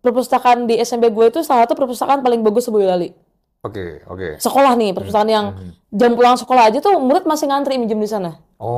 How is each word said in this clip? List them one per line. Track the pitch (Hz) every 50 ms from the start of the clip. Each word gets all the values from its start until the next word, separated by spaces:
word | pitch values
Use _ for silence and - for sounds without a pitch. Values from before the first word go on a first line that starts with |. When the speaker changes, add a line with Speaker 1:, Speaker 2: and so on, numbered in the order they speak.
Speaker 1:
perpustakaan | - 247 220 247 240 - 269 247 - 254 240 240 240
di | 233 233 233
S | 233 - 247
M | 233 233
P | 233 208
gue | 214 226 233
itu | 226 320 320
salah | 311 277 240 - -
satu | 311
perpustakaan | - 277 247 247 - 285 - 277 277 254
paling | 247 240 233
bagus | 220 214 208 247 240
se-Boyolali. | 247 214 208 202 185 180 180 170 - - _ _ _ _ _ _ _ _ _
Speaker 2:
Oke, | - 101 - 101 92 85 76 71 _ -
oke. | 90 92 95 82 76 -
Speaker 1:
Sekolah | - - - 262 277 269 247
nih, | 240 220 202
perpustakaan | 180 190 196 196 202 214 208 220
Speaker 2:
Hmm, | 220
Speaker 1:
yang | 214 208 202 196
Speaker 2:
hmm. | - 190 175 - _ _ _ -
Speaker 1:
jam | 196 247 240 233
pulang | 240 247 240 247
sekolah | 247 233 - 254 254 226 220 214
aja | 285
tuh | - 403 392
murid | 320 262 254 302 370 370 320
masih | 311 302 320
ngantri | 277 277 285 285 277 269
minjem | 254 233 208 220 214
di | 214 202
sana. | 220 208 185 170 151 - _ _ _ _
Speaker 2:
Oh, | 101 113 120